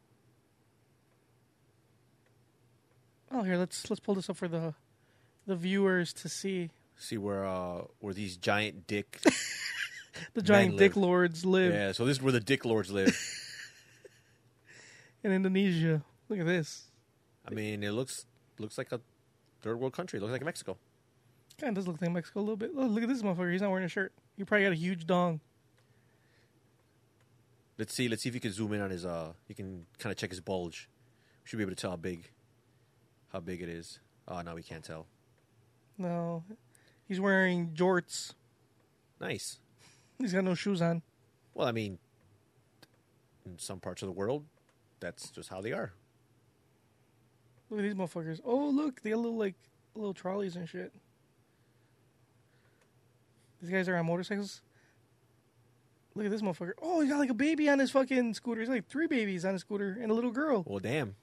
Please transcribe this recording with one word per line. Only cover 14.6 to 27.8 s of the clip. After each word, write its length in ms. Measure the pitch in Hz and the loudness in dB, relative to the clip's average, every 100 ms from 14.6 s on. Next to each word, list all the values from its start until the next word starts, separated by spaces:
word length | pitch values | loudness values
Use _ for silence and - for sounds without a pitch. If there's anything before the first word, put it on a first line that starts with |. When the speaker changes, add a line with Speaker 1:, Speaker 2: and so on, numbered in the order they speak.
| - - - - - _ | -20 -20 -20 -20 -20 _
Speaker 1:
In 80 | 214 | 2
Indonesia. 680 | 190 190 190 196 165 160 156 - _ - | 4 4 4 4 4 4 2 0 _ -6
Look 120 | 208 | -2
at 60 | 165 | 2
this. 420 | 175 151 - - _ _ _ _ _ - | 2 0 -8 -16 _ _ _ _ _ -10
Speaker 2:
I 40 | |
mean, 280 | 107 107 104 | -4 -4 -2
it 100 | 101 | -2
looks, 340 | 107 135 - - _ _ - | -2 -2 -8 -14 _ _ -12
looks 200 | 107 - | -10 -8
like 140 | 131 | -6
a 80 | 123 - _ _ _ _ _ | -8 -10 _ _ _ _ _
third 160 | - 117 | -6 -2
world 120 | 131 | -4
country. 260 | - 180 117 | -4 -6 -6
It 40 | |
looks 100 | 104 | -4
like 120 | 127 | -4
Mexico. 320 | 143 175 - 92 _ _ _ _ _ _ - - | -4 -6 -8 -10 _ _ _ _ _ _ -20 -8
Speaker 1:
Kinda 160 | 294 | -4
does 120 | 196 180 | -4 -4
look 120 | 160 | -2
like 100 | 170 | -2
Mexico 300 | 175 156 208 | -2 -4 -4
a 20 | |
little 140 | 208 220 | -4 -2
bit. 180 | 233 | -4
Look, 160 | 302 262 | 0 0
look 120 | 214 | 2
at 60 | 233 | 0
this 140 | 262 | 0
motherfucker. 300 | 208 175 180 | 0 0 0
He's 80 | 180 | 0
not 80 | 202 | 0
wearing 140 | 190 | 0
a 40 | 180 | 0
shirt. 240 | 208 190 - _ - | -2 -4 -6 _ -12
He 80 | |
probably 200 | 196 208 | 2 4
got 80 | 196 | 4
a 40 | 165 | 2
huge 300 | 175 185 165 | 0 -2 2
dong. 340 | 180 180 160 - _ _ _ _ _ _ _ _ _ _ _ _ _ _ _ _ _ _ _ _ _ _ | 4 4 0 -6 _ _ _ _ _ _ _ _ _ _ _ _ _ _ _ _ _ _ _ _ _ _
Speaker 2:
Let's 160 | - | -10